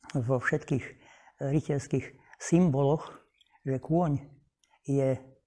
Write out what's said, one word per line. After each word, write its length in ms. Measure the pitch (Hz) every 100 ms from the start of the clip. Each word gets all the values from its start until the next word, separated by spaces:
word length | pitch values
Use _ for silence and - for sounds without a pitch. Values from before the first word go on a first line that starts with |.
| - 139
vo 160 | 120 131
všetkých, 480 | - 151 - 135 -
e, 80 | - - - - - 139
rytierských 560 | 147 - 143 - 139 - - _ -
symboloch, 760 | - 170 180 135 139 156 - - _ _ _ _
že 160 | - 131
kôň 400 | - 165 170 143 - - _ _ _ _ -
je 320 | 139 135 127 - -